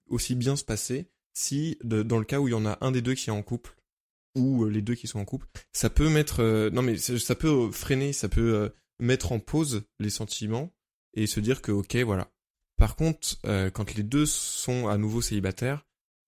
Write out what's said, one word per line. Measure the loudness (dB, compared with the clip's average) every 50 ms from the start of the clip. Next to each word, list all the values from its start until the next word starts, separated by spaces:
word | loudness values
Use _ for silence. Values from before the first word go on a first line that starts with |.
| _ -6
aussi | -4 -2 -2 0 0
bien | 0 2 0 0
se | 0 -2
passer | -4 -4 -4 -4 -4 -6 -6 -6 -10 _ _ _ _ -10
si, | -6 -4 -2 -2 -2 -2 -2 -4 -6 -4
de, | -2 0 0 2
dans | 2 2 0
le | 0
cas | 0 0 0
où | 2 2
il |
y | 2
en | 0 0
a | 0 -2 -2
un | 0 0
des | 0 0
deux | 0 0 -2
qui | -2 -2 -4
est | -4
en | -4 -4
couple, | -4 -6 -6 -8 -10 -20 _ _ _ _ _ _ _ _ _ _ _ -2
ou, | 0 2 2 4 2 2
euh, | 2
les | 2 0
deux | 0 -2 -2
qui | -4 -6 -8
sont | -6 -6
en | -6
couple, | -6 -8 -10 -10 -10 -16 -18 -16 _ -4
ça | 0 0 2
peut | 4 4 4 6
mettre, | 6 4 2 2 2 2
euh, | 2 4 4 4 2 2
non | 2 2
mais | 2 2 0 0
ça, | -2 -2 -2 -2
ça | 0 0 0
peut, | 0 2 2 4 4 2 0
euh, |
freiner, | -2 -4 -2 0 0 0 0 0 -2
ça | -2 -2 0
peut, | 2 2 2 4 2
euh, | 2 0 -2 -4 _ _ _ _ -2
mettre | 0 2 2 2 0 0
en | -2 -2
pause | -4 -2 0 0 0 0 -2 -4 -6 _ _ -6
les | -4 -4
sentiments | -4 -4 -6 -6 -8 -6 -4 -4 -4 -4 -4 -6 -10 _ _ _ _ _ _ _ -4
et | -2 -2
se | 0 0 0
dire | 0 0 0 0
que | 0 -2
ok, | 0 0 0 0 0 0
voilà. | 0 2 0 -2 -2 -6 _ _ _ _ _ _ _ _ _ 4
Par | 4 4 4
contre, | 2 0 0 0 0 -4 -6 -6 -4 -2
euh, | -2 0 0 0 0
quand | -2 -4 -6 -6 -4
les | -4 -4
deux | 0 2 2 2
sont | 2 0 -2 -4 -6 -6 -6 -2 -2 0 0 0 0
à | 2 2
nouveau | 0 0 0 0
célibataires, | -2 0 -2 0 0 -2 -2 -2 -2 -2 -2 -4 -8 _ _ _ _ _ _ _ _